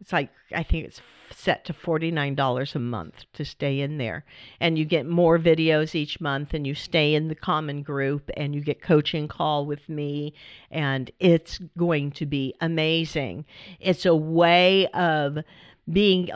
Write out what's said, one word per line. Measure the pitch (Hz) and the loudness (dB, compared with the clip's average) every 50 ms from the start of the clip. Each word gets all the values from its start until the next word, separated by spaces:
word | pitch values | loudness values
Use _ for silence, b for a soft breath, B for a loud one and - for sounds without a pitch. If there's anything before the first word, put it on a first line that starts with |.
It's | 190 - - | -10 -4 -2
like, | 165 156 117 _ _ _ - - | -2 -2 -4 _ _ _ -8 -6
I | - 165 | -6 -2
think | - - 165 147 | -2 -2 -2 -4
it's | - - - | -8 -14 -20
f-, | - _ _ _ - - - | -20 _ _ _ -20 -20 -18
set | - - 185 170 - - | -8 -2 -2 -2 -2 -4
to | - 160 | -10 -12
forty-nine | - - - 165 156 165 165 170 156 143 139 139 | -8 -4 -2 -2 0 0 -2 -2 -2 -2 -2 -2
dollars | 143 139 131 123 127 135 147 - | 0 0 0 0 -2 -4 -4 -4
a | 147 | -6
month | 120 120 120 104 82 78 - - - _ _ | -4 -4 -4 -6 -8 -10 -14 -20 -20 _ _
to | - 151 | -12 -12
stay | - - - 147 143 139 139 | -10 -8 -6 -4 -4 -2 -2
in | 143 139 151 151 | -4 -4 -6 -6
there. | 127 110 82 - - B B B B B B B | -6 -6 -6 -8 -12 B B B B B B B
And | B 170 165 156 | B 0 0 0
you | 156 | 0
get | 151 175 156 123 | 0 0 -2 0
more | 151 170 170 175 165 165 | 0 2 4 4 4 4
videos | 170 160 170 160 160 160 160 156 151 156 156 - | 4 4 4 4 4 4 2 2 2 2 0 -2
each | 165 147 147 - - | -4 -4 -6 -6 -8
month, | 175 147 139 135 147 143 - | -6 -4 -4 -4 -4 -6 -6
and | 156 143 | -6 -4
you | 135 143 | -6 -6
stay | - - - - 160 151 147 151 | -8 -6 -2 0 2 2 4 2
in | 151 156 | 2 0
the | 160 156 | -2 -6
common | - - - 170 151 156 147 143 143 143 | -6 -4 -2 -2 -2 -2 -4 -6 -8 -8
group, | 143 147 139 135 135 143 143 - - - | -6 -4 -4 -2 -2 -2 -4 -6 -8 -8
and | - 151 143 147 | -6 -6 -6 -4
you | 147 | -4
get | 147 151 139 - - | -4 -4 -4 -4 0
coaching | - 175 151 147 - - 160 151 | 4 4 4 4 2 -2 -4 -6
call | 151 - - 165 156 151 147 143 | -6 -6 -4 -2 0 0 0 -2
with | 147 147 147 _ - | -4 -6 -8 _ -10
me, | 160 151 147 143 147 147 147 151 151 B B B B B B B | -8 -6 -6 -6 -6 -6 -6 -8 -10 B B B B B B B
and | B 160 151 139 135 135 127 - - - | B -4 -2 -2 -2 -2 -4 -8 -4 2
it's | 180 185 170 165 165 - - - 180 156 - | 4 6 6 6 4 0 -14 -14 -14 -12 -6
going | 170 175 175 165 147 143 143 143 | -2 0 0 0 0 0 -2 -6
to | - 160 | -6 -6
be | 147 147 139 135 131 - - | -4 -2 -2 -2 -4 -4 -4
amazing. | 165 165 165 160 156 156 160 165 160 147 - 156 135 113 85 110 151 B B B B B 185 B | -4 -2 0 0 0 2 2 0 -2 -2 -4 -4 -4 -4 -6 -10 -12 B B B B B -18 B
It's | B 190 180 - - | B 0 0 2 2
a | 185 165 | 2 4
way | 160 156 156 160 165 170 170 170 175 180 185 190 196 190 - | 4 2 2 2 4 6 6 6 6 6 6 6 4 2 2
of | - - 180 170 156 151 147 143 147 151 160 B B B B B B B B - 160 | 0 0 0 2 2 2 0 -2 -2 -6 -8 B B B B B B B B -2 2
being, | 190 208 202 185 185 180 - - | 4 4 4 4 4 2 -2 -2